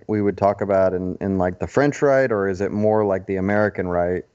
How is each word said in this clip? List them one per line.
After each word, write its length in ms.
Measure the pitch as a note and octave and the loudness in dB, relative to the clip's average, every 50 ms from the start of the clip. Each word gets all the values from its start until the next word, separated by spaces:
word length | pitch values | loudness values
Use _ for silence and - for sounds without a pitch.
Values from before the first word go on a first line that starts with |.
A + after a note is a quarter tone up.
| - | -2
we 160 | - G#2+ G#2 G2+ | -4 -2 0 0
would 140 | G2+ F#2 G2 | 0 0 2
talk 220 | G2+ G2 G2+ - | 2 2 2 0
about 340 | G#2 G2 G2 F#2+ F#2+ F#2 F2+ | 0 0 2 2 2 2 0
in, 220 | F2+ F#2 F2+ F2+ - | -2 -4 -4 -6 -4
in, 160 | - G2+ G2 F#2+ | -2 -2 0 0
like, 200 | F2+ F2+ F2+ - | 0 -2 -2 -4
the 80 | F2 | -8
French 340 | F2 - C3 C#3 D3 C3+ - D3+ | -2 0 2 2 2 0 0 0
right, 280 | C#3+ C3+ C3+ C3+ A#2+ | 2 2 2 2 0
or 160 | A2+ G2+ G2 G2 | 0 0 0 -2
is 120 | F#2+ F2+ | -2 -2
it 100 | G2+ - | -4 -4
more 340 | - G#2 G#2 G#2+ G#2+ G#2+ G#2+ | -2 0 0 2 2 2 2
like 220 | G2+ F#2+ F#2+ F#2+ | 0 0 -2 -2
the 100 | - G2 | -4 -4
American 520 | F#2 F#2+ G2+ G#2 G#2 G#2+ G#2 - - F#2 F2+ | -2 0 0 2 2 2 0 0 -2 -4 -2
right? 360 | F2 F2 F2 F2 F#2 - - - | 0 0 0 0 -2 -4 -6 -10